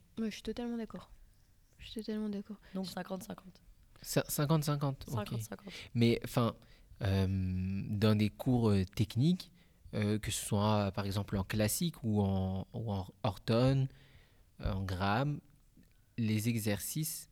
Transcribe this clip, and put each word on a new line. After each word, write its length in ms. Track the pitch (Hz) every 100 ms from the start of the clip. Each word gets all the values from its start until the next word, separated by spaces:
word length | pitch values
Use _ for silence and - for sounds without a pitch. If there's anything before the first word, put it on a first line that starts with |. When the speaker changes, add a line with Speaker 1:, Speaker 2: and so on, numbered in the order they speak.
| _ -
Speaker 1:
Ouais, 80 | 220
je 80 |
suis 80 | -
totalement 340 | - 220 240 233
d'accord. 340 | 214 185 - - - _ _ _ _ -
Je 80 | -
suis 120 | 220
totalement 260 | 214 214 214
d'accord. 320 | 202 208 202 -
Speaker 2:
Donc 100 | 190
Speaker 1:
Je 60 | 185
Speaker 2:
cinquante 320 | 185 180 190
cinquante. 380 | 185 175 185 - - - - -
Speaker 3:
Cin-, 200 | - - -
cinquante 360 | - 143 160
cinquante, 400 | 147 143 143 139 -
ok. 60 | 208
Speaker 2:
Cinquante 260 | 208 117
cinquante. 300 | 107 - - - -
Speaker 3:
Mais, 260 | 113 117 117
enfin, 300 | - 135 113 - - - - -
euh, 240 | 98 98 95 95 92 92 92 98 104
dans 280 | 104 107 107
des 120 | 107
cours, 400 | - - 123 113
euh, 140 | 98
techniques, 680 | 90 - 107 113 156 180 - - _ _ -
euh, 240 | - 104 107
que 120 | -
ce 140 | -
soit, 480 | - 104 107 107 98
par 120 | 101 98
exemple, 300 | 101 98 101
en 60 |
classique 520 | 95 107 107 - 175 -
ou 160 | 113 104
en, 440 | 98 95 95 95 -
ou 180 | - 113
en 140 | 98 90 -
orthone, 640 | - - - 113 131 135 135 - - - - _ _ -
euh, 120 | -
en 100 | 98
graham, 560 | 95 90 98 110 147 147 - _ _ - _ _ _ -
les 300 | 110 110 113
exercices 800 | 117 104 101 - 151 156 - -